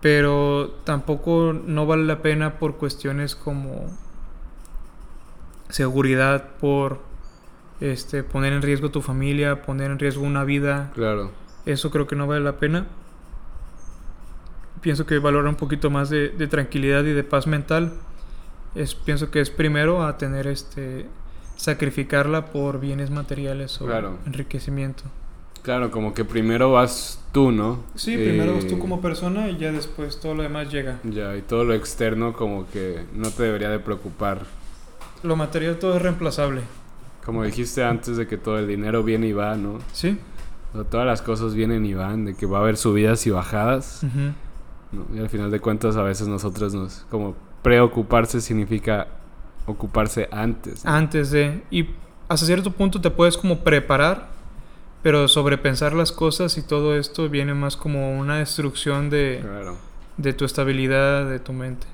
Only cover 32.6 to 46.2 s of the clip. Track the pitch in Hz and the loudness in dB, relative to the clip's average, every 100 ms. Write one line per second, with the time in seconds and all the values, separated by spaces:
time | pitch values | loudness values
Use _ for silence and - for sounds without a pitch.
32.6 | 92 104 92 85 82 104 110 107 117 104 | -6 -6 -4 -6 -8 -6 -6 0 0 2
33.6 | 104 107 104 101 101 - 101 95 92 - | 0 -2 -4 -6 -6 -4 -2 -2 -8 -12
34.6 | - - - - - - 170 160 151 160 | -12 -14 -16 -14 -16 -8 -2 0 0 -2
35.6 | 160 165 185 180 180 175 160 139 143 131 | -2 0 2 2 2 0 -2 0 0 -2
36.6 | 117 - - - - - - 113 107 107 | -6 -12 -16 -16 -16 -12 -6 -2 -2 -2
37.6 | 120 - 120 113 - 117 113 101 - 107 | -2 2 2 2 -2 -2 -2 -2 -2 0
38.6 | 104 101 107 113 110 110 110 101 104 107 | 0 -2 0 2 2 2 2 0 0 -2
39.6 | 101 110 127 - 170 202 - - - - | -4 -6 -8 -2 -2 -2 -4 -8 -8 -6
40.6 | - 107 107 117 127 110 113 110 113 107 | -6 -4 -2 0 2 0 0 0 0 2
41.6 | 110 113 107 95 95 110 104 92 101 98 | 2 2 2 0 -2 -2 -2 -2 0 4
42.6 | 107 110 113 104 107 113 113 92 90 104 | 4 4 4 6 6 4 4 2 0 0
43.6 | 110 135 - - 143 131 143 147 - - | 2 2 -2 -4 -2 0 -2 -4 -8 -10
44.6 | - - - - - 110 110 107 104 104 | -12 -14 -10 -8 -4 -4 -2 -2 0 0
45.6 | 113 104 110 110 98 95 | 0 2 2 4 2 0